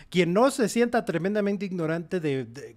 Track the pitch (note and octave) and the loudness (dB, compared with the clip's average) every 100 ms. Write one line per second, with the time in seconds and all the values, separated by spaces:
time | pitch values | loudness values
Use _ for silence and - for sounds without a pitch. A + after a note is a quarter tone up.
0 | - F3 E3+ F#3+ C4+ - G3 A#3 A#3+ A#3 | -2 2 4 4 4 2 0 2 2 0
1 | A3 E3 F#3 G#3+ G3+ G3+ G3 F3+ D#3 E3 | 0 -2 0 0 -2 -2 -4 -4 -2 -4
2 | D#3+ F#3 D#3 C3+ A2+ B2+ A#2 | -4 -4 -2 -2 -4 -12 -16